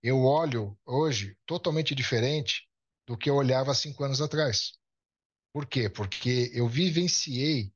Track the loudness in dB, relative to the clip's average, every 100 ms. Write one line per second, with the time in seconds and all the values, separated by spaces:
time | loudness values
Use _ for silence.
0 | 2 4 6 4 2 -2 -6 -10 -4 0
1 | 2 0 -6 -14 -8 -4 0 0 -2 -2
2 | 0 0 2 0 -2 -6 -8 _ _ _
3 | -10 -4 2 4 4 4 2 0 -2 -4
4 | -4 -2 -2 0 0 0 -4 -12 _ _
5 | _ _ _ _ _ -10 -4 -2 -2 -4
6 | -6 -4 0 0 0 0 0 2 2 2
7 | 0 0 -2 -2 0 0 -4